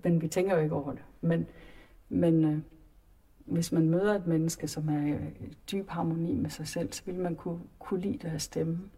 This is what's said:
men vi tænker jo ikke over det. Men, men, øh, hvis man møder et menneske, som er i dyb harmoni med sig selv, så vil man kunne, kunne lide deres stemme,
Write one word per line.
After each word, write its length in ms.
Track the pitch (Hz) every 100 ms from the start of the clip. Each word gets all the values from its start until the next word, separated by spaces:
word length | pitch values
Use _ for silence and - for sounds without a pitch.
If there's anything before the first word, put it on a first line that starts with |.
men 180 | 170 165
vi 60 | 160
tænker 280 | 190 190 175
jo 60 |
ikke 140 | 156 156
over 160 | 139
det. 100 | - - -
Men, 260 | 165 170 165 - - - - - -
men, 360 | 180 175 165 156
øh, 140 | 151 - - - - _ - _ - -
hvis 240 | 165 165
man 180 | 175 160
møder 260 | 175 202 202
et 120 | 175
menneske, 400 | 160 160 - 156
som 220 | - 151
er 260 | 147 147 147 151 -
i 140 | - - -
dyb 180 | 196 196
harmoni 460 | 170 170 165 165 -
med 140 | 156
sig 180 | - 156
selv, 260 | 175 165
så 80 | - -
vil 140 | 180
man 160 | 180 165
kunne, 240 | 180 170 - -
kunne 220 | - 185
lide 260 | 202 - 165
deres 160 | 160
stemme, 360 | - 165 160 165 202